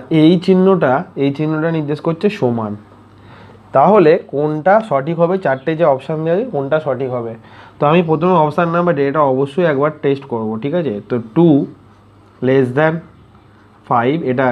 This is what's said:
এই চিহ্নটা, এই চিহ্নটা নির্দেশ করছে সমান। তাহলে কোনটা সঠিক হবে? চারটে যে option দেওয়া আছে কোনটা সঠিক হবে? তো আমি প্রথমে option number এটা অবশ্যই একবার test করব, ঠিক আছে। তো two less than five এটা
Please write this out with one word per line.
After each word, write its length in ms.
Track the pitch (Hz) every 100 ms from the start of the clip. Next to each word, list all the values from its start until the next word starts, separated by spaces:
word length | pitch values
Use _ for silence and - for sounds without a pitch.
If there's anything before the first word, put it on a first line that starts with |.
| - 160
এই 120 | 156 180 185
চিহ্নটা, 460 | 185 190 185 147 135 180 -
এই 60 | 139 139
চিহ্নটা 320 | 156 156 165 160
নির্দেশ 220 | 143 147 165
করছে 200 | 165 208 -
সমান। 340 | 127 117 107 104 - - - - - - - - - 131
তাহলে 360 | 160 214 156 175 -
কোনটা 400 | 139 151 151 165 214 220
সঠিক 260 | 135 143 165
হবে? 140 | 170 190 160
চারটে 260 | 131 165 160
যে 60 | 165
option 240 | 135 - 156 160
দেওয়া 100 | 180
আছে 80 | 254
কোনটা 240 | 143 139 156 143
সঠিক 240 | 127 135 123
হবে? 160 | 117 113 - - - -
তো 60 | 147
আমি 100 | 170 160
প্রথমে 260 | 151 180 180
option 240 | 151 151 170 170
number 180 | 175 143 139
এটা 120 | 156 143
অবশ্যই 320 | 131 139 190 170
একবার 200 | 135 147 151
test 200 | 143 139 -
করব, 180 | 117 110 110
ঠিক 100 | 143 175
আছে। 140 | 143 104 -
তো 60 | 123 113 160
two 120 | 170 160 135 - - - _ _ - _ 127
less 200 | 135 123 127
than 140 | 156 165 - - - - _ _ _ - -
five 260 | 120 123 165 127
এটা 140 | 123 127